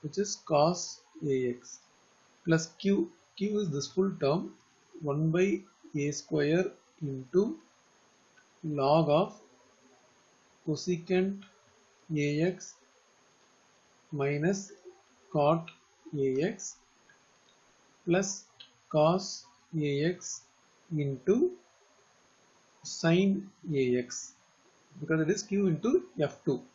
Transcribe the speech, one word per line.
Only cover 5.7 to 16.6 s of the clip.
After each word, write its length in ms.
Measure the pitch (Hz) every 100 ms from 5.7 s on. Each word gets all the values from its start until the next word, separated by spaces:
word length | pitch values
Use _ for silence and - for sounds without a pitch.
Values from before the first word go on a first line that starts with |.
| _ - 151
a 160 | 143
square 540 | 143 - 156 147 165 196 - _ _
into 560 | 143 131 127 180 220 320 _ _ _ _ _ _ _ _ _ _
log 460 | 160 147 135 156 151
of 240 | 147 214 - - _ _ _ _ _ _ _ _ _ _ _ -
cosecant 760 | 147 - 170 165 185 190 196 - _ _ _ _ _ _ 156
A 260 | 147 147
X 320 | 170 190 - - _ _ _ _ _ _ _ _ _ _ _ _ _
minus 600 | 147 139 147 160 196 - - - - _ _ _
cot 380 | 156 147 165 165 - _ _ - 147
A 260 | 135 131
X 320 | 175 -